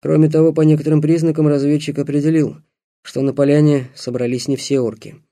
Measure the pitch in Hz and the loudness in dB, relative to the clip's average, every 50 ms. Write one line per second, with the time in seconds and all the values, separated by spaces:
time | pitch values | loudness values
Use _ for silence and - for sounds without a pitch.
0 | _ 143 156 156 156 156 156 160 160 165 156 165 156 156 156 147 143 151 156 151 | _ 0 2 2 2 2 4 2 2 2 2 2 2 2 2 2 0 0 0 0
1 | 147 151 165 170 160 165 156 156 156 151 147 143 139 143 147 151 151 - 139 139 | 2 2 0 0 0 -2 0 0 0 0 0 0 0 0 -2 -2 -2 -6 -6 -6
2 | 143 147 139 147 143 156 165 160 147 123 - - _ _ _ _ _ _ _ _ | -6 -4 -4 -2 0 0 0 0 0 -2 -4 -10 _ _ _ _ _ _ _ _
3 | _ - - 139 135 139 131 - 143 139 143 151 151 151 147 139 127 127 _ - | _ -12 -6 -4 -4 -4 0 0 2 2 4 4 4 4 2 2 -2 -6 _ -14
4 | - - 123 123 123 120 123 123 120 - 139 131 - - 139 135 123 113 104 - | -12 -8 -6 -4 -4 -4 -4 -4 -4 -4 -6 -6 -4 -2 -2 0 0 -2 -6 -8
5 | - 101 98 - _ _ | -16 -20 -20 -20 _ _